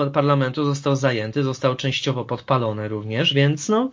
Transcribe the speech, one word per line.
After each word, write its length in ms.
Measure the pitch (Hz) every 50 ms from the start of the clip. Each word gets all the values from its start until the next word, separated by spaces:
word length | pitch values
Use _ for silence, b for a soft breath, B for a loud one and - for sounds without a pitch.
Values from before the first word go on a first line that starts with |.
| 143 139 139
parlamentu 520 | 156 139 143 143 139 135 127 131 156 147
został 320 | 143 143 139 139 143 139
zajęty, 460 | 131 135 135 123 113 107 110 110 143 139
został 320 | 131 127 - - 131 127
częściowo 500 | 131 - 135 127 - - 143 127 127 113
podpalony 640 | - 123 120 - - 135 131 120 110 107 107 107 107
również, 460 | 107 104 104 107 110 120 160 165 143
więc 340 | 139 139 143 147 143 - -
no, 220 | 214 226 254 262